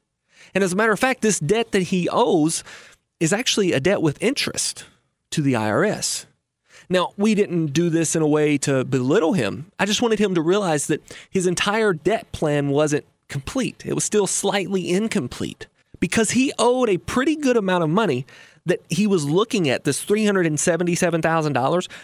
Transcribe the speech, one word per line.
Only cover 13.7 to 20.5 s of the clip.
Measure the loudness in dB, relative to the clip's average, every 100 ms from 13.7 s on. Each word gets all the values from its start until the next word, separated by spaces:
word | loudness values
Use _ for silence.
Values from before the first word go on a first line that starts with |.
| -8
It | -6
was | -4
still | -2 0 0
slightly | -2 -2 -2 -2 -2 0
incomplete | -2 0 -2 -4 -6 -10 -10 -20 _ _ -6
because | -2 0 0
he | 2 0 2
owed | 2 2 2
a | 0
pretty | -2 -2 0 0
good | 2 2
amount | 2 0
of | 2
money | 0 0 -2 -6 -14 -20 _
that | -4 -4 -2
he | -2 2
was | 2 2
looking | 0 2 0 0
at, | 0
this | 0 -2
three | 0 0
hundred | 2 2
and | 0